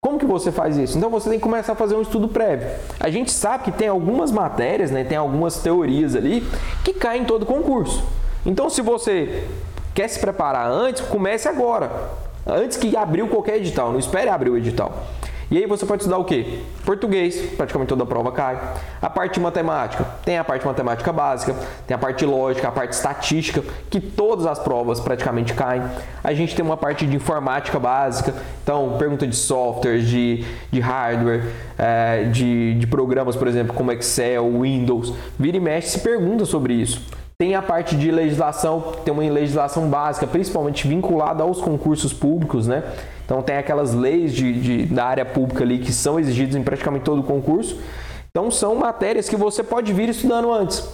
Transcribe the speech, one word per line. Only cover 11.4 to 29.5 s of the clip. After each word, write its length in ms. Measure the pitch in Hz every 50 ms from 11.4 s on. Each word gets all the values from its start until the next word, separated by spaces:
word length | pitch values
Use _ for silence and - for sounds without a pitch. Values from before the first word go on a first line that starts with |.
| - 302
agora. 440 | 330 269 247 240 233 220 156 123 - 110 107 101 - - - - - - -
Antes 300 | - - 151 220 262 -
que 220 | - 254 226 208 -
abriu 300 | - 170 156 170 220 214
qualquer 300 | - 220 196 214 214 220
edital, 340 | 202 175 151 - 127 117
não 80 | 117 127
espere 280 | 131 - - 180 180 -
abrir 220 | - - - 123
o 80 | 123 120
edital. 340 | 117 117 117 120 107 - - - - - - - - - - - - -
E 80 | 147 165
aí 80 | 208
você 200 | 208 208 196 -
pode 160 | 202 208 196
estudar 160 | - 180 180 185
o 80 | 180
quê? 340 | - 165 127 113 - - - - - - - -
Português, 680 | - 196 202 - 226 190 190 175 175 175 180 - - -
praticamente 340 | - 151 131 - 139 131 127
toda 140 | 143 127 123
a 20 |
prova 260 | 120 127 117 117 123
cai. 280 | 123 - 143 131 127 127 - - - - - - - -
A 80 | - -
parte 260 | - - 185 185 -
de 40 | 180
matemática, 640 | 175 175 165 185 165 165 160 151 127 107 - - 135 120 - - -
tem 120 | - 175 170
a 60 | 160
parte 180 | - 143 131
de 60 | - 143
matemática 460 | 131 - 131 120 117 117 - 185 165
básica, 420 | 151 147 139 135 120 - 180 180 131 135 - - - - -
tem 80 | 131
a 20 | 120
parte 220 | 127 131 127 -
de 60 | -
lógica, 420 | 143 139 131 131 131 131 131 - 131
a 40 |
parte 180 | 120 135 143 -
de 60 | -
estatística, 680 | - - 143 143 - - - 151 160 151 - - 151 135 - - - - -
que 120 | - 196
todas 440 | 185 202 - - 208 214 233 185 165 165
as 120 | 147 139
provas 400 | - - 131 120 120 120 117 117
praticamente 540 | - - 127 120 - 135 120 120 117 117 117
caem. 300 | - 139 127 127 127 127 123 - - - - - - -
A 100 | - 151
gente 220 | 147 170 160 -
tem 100 | - 170
uma 100 | 160 156
parte 300 | 156 - 147 151 147 160
de 100 | 143 139
informática 640 | 143 117 123 165 151 139 131 131 139 139 - - 143
básica, 540 | 127 123 127 135 139 135 117 117 - - 131 - - - - - -
então 320 | - 143 143 139 131 117 117
pergunta 300 | 151 147 143 135 143 131
de 80 | 123
software, 640 | 120 - -